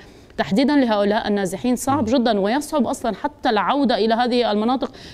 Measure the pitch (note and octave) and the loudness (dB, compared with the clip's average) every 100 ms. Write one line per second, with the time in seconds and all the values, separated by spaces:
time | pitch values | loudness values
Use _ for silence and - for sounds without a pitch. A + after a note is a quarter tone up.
0 | - - - - F3 F#3+ C4+ D4 B3 G#3 | -10 -20 -10 -6 0 2 4 4 2 2
1 | G3+ G#3 - G3+ F#3+ F#3 B3 B3 - C#4 | 2 0 0 -2 -2 -4 -2 -2 0 0
2 | A3 C4 A#3 G#3 G3 C4 D4 D#4 A3+ C4 | 2 2 2 0 0 -2 -2 -2 -2 -2
3 | A#3+ F#3+ D4 - C4+ G#3+ F3+ C4+ C#4 A3 | -4 -4 -6 -4 -2 0 0 0 2 2
4 | A3 A3+ B3 B3 A3 G#3 A3 B3+ C4 - | 2 2 2 0 0 0 0 -2 -4 -10
5 | - | -20